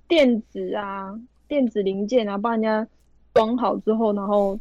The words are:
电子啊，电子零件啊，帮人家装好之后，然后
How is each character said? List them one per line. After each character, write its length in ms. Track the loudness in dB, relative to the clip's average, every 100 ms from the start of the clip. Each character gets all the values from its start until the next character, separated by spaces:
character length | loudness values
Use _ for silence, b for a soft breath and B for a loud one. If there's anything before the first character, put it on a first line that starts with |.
| 0
电 340 | 4 4 2
子 300 | -4 -8 -6
啊， 440 | -6 -8 -10 -10 -14 -16 _ -4
电 180 | 0 0
子 160 | 0
零 240 | -2 -2 0
件 200 | 0 0
啊， 100 | -2
帮 140 | -2
人 100 | 0
家 240 | 0 -2 -4 _ _ _ _
装 240 | 2 2 0
好 180 | 0 -2
之 140 | -2
后， 200 | 0 0
然 120 | 0
后 320 | 0 2 2 -2